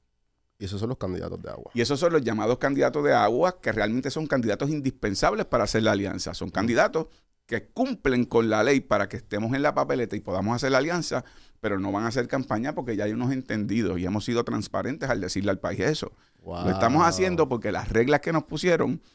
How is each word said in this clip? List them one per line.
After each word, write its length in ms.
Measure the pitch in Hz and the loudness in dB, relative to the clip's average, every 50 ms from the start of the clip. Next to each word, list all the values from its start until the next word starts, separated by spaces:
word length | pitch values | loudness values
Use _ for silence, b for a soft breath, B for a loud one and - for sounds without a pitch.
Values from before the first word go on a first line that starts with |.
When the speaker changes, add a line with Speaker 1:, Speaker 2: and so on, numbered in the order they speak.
| _ _ _ _ _ _ _ _ _ _ _ | _ _ _ _ _ _ _ _ _ _ _
Speaker 1:
Y 80 | - 101 | -10 -8
esos 140 | 95 104 98 | -8 -6 -4
son 100 | 107 113 | -4 -4
los 80 | 123 | -4
candidatos 440 | - 104 92 90 85 85 87 87 87 | -6 -6 -6 -6 -6 -6 -8 -10 -10
de 80 | - - | -12 -12
agua. 220 | - - - - - | -14 -14 -14 -6 0
Speaker 2:
Y 80 | 117 | 2
esos 180 | 117 117 147 135 | 2 4 4 4
son 140 | 160 170 170 | 4 4 4
los 80 | 151 | 4
llamados 360 | 127 117 110 107 104 110 123 | 4 2 0 2 2 2 2
candidatos 460 | 123 - 139 139 139 135 131 123 151 143 | 2 2 0 2 4 2 2 2 2 4
de 100 | 143 135 | 4 6
agua, 460 | 120 104 104 113 135 170 180 180 - | 6 6 4 4 4 2 2 2 0
que 120 | - 127 104 | -2 -2 0
realmente 360 | 107 104 107 113 127 135 165 | 2 2 2 0 0 -2 -2
son 180 | - 165 160 | -4 -4 -2
candidatos 420 | 139 143 131 117 110 101 104 139 143 | 0 0 0 2 0 0 0 0 -2
indispensables 760 | 156 147 135 135 - - - 107 98 - - 165 208 220 196 | -2 -2 -2 -4 -4 -2 -2 -2 0 0 0 0 0 0 -2
para 200 | - - 120 107 | 0 0 0 2
hacer 180 | - - - 110 | 2 2 2 2
la 80 | 110 | 2
alianza. 420 | 101 101 98 92 95 95 - - 85 | 2 2 0 -4 -6 -6 -8 -8 -8
Son 140 | - 90 | -8 -8
Speaker 1:
Ujú. 80 | 87 - | -6 -4
Speaker 2:
candidatos 520 | 92 104 117 117 131 185 147 139 160 160 b b b b _ _ _ _ | -2 0 2 4 2 2 2 0 -2 -4 b b b b _ _ _ _
que 220 | - 117 110 - | -6 -6 -6 -6
cumplen 580 | - - - 254 269 240 - - 139 127 123 120 | -6 -4 -2 -2 -2 -2 -2 0 2 2 2 2
con 240 | 120 - 117 113 113 | 2 2 2 2 4
la 120 | 107 107 | 4 4
ley 200 | 107 135 143 131 | 4 4 2 2
para 260 | - - 107 104 101 | 2 0 0 0 0
que 100 | 101 - | -2 -6
estemos 380 | 110 - - - 104 110 113 131 | -10 -10 -6 -6 -4 -2 -2 -2
en 60 | 135 | 0
la 120 | 143 147 147 | 0 0 0
papeleta 440 | 143 143 139 139 131 117 101 - | 0 0 0 0 -2 -2 -4 -6
y 20 | 107 | -8
podamos 340 | - - 92 95 98 107 120 | -6 -4 -4 -2 0 0 -2
hacer 180 | 120 135 131 | 0 0 2
la 80 | 135 131 | 2 2
alianza, 440 | 139 165 175 175 151 - - 131 b b b b b b b _ | 2 0 -2 -4 -4 -4 -6 -6 b b b b b b b _
pero 180 | - 107 101 95 | -6 -4 -4 -2
no 140 | 98 98 98 | -2 -2 -2
van 100 | 101 113 | -2 -2
a 40 | |
hacer 200 | 117 113 131 123 | -2 -2 -2 -2
campaña 480 | 117 - 135 123 - 117 107 117 143 147 | -2 -4 -4 -2 -2 -4 -2 -2 -4 -6
porque 220 | - 135 120 113 | -6 -6 -4 -4
ya 80 | 101 104 | -2 -2
hay 80 | 107 110 | -2 -2
unos 180 | 117 123 123 | -2 -2 -2
entendidos 680 | 135 131 127 - 113 107 101 - 101 117 110 90 90 | -2 -4 -4 -4 -4 -2 -2 -2 0 0 0 0 -2
y 80 | 87 92 | -2 -2
hemos 200 | 90 101 104 - | -2 -2 -2 -2
sido 180 | - 120 117 117 | -2 -2 -2 -2
transparentes 680 | - 117 113 101 - - 95 92 110 143 160 - 135 | -2 -4 -4 -4 -4 -4 -4 -4 -4 -6 -4 -2 -2
al 120 | 120 101 | -2 -2
decirle 300 | 92 90 - 95 98 101 | -4 -4 -4 -2 0 0
al 80 | 95 95 | 0 -2
país 200 | - 92 90 92 | -2 -4 -4 -2
eso. 320 | 92 139 151 - - - b b b b b _ - | -2 -2 -2 -2 -6 -10 b b b b b _ -14
Lo 260 | 90 87 87 87 92 | -10 -8 -4 -2 -2
estamos 300 | 92 95 98 117 131 156 | 0 2 2 2 4 4
Speaker 1:
Wow. 80 | 175 | 4
Speaker 2:
haciendo 400 | 170 170 190 185 185 175 165 156 | 2 2 2 0 0 2 2 0
porque 240 | 135 127 113 - 107 | 0 0 -2 -2 -4
las 180 | 90 92 98 - | -4 -4 -4 0
reglas 300 | - 110 120 135 147 143 | 2 2 4 4 2 2
que 140 | - 165 165 | 2 0 -2
nos 100 | 156 - | -2 -2
pusieron 580 | - 156 156 - 180 170 156 - - - b b b | -4 -6 -2 0 2 2 2 2 0 -2 b b b